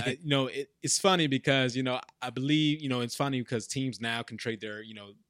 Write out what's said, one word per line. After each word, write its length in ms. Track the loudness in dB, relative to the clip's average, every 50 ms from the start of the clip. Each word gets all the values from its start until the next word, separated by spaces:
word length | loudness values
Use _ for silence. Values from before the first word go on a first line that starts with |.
| -2
I, 40 | -4 -4 -4
you 80 | -2 0
know, 180 | 0 2 0 0
it, 220 | -4 -6 -8 -8 _ _ -2
it's 160 | 0 0 4
funny 280 | 6 6 6 6 4 2
because, 480 | 2 0 2 4 4 4 4 2 2 0
you 60 | -2
know, 180 | 0 -2 -4 -6 -8 -14 -10
I 80 | -8 -8
believe, 520 | -4 -2 0 2 4 4 6 4 4 2
you 80 | 0 -2
know, 100 | 0 0
it's 160 | -2 -2 -2
funny 240 | -2 -2 0 0 -2
because 260 | -2 -2 -2 -4 -4 -4
teams 340 | -4 -4 -2 -4 -4 -4
now 200 | -4 -4 -4 -4 -4
can 120 | -6 -10
trade 240 | -8 -6 -6 -6 -6
their, 220 | -6 -10 -10 -10
you 120 | -12 -14 -16
know, 180 | -16 -16 -18 -20 _ _ _